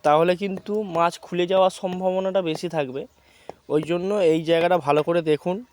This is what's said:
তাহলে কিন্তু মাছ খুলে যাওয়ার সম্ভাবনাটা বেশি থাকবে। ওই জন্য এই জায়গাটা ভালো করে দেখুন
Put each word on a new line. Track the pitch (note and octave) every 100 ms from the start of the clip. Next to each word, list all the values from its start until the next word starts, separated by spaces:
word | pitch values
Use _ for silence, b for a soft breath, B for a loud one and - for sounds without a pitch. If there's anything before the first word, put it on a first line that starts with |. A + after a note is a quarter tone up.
তাহলে | D3+ D3+ E3+ F3+
কিন্তু | G3 F#3+ - G#3 G3+ E3
মাছ | E3+ -
খুলে | - F3 F3
যাওয়ার | F#3+ F#3+ -
সম্ভাবনাটা | F#3+ F3+ F#3 F#3 F#3+ F#3+ E3+
বেশি | D#3 F3 D#3+
থাকবে। | C3+ C3+ - _ B B B B -
ওই | D3+ D3+
জন্য | F3 F#3+ G#3 E3+
এই | D#3+ D#3+
জায়গাটা | E3 F3 F3+ C#3+
ভালো | D3 D#3
করে | E3+ D#3+
দেখুন | D3 F3 F#3+ B3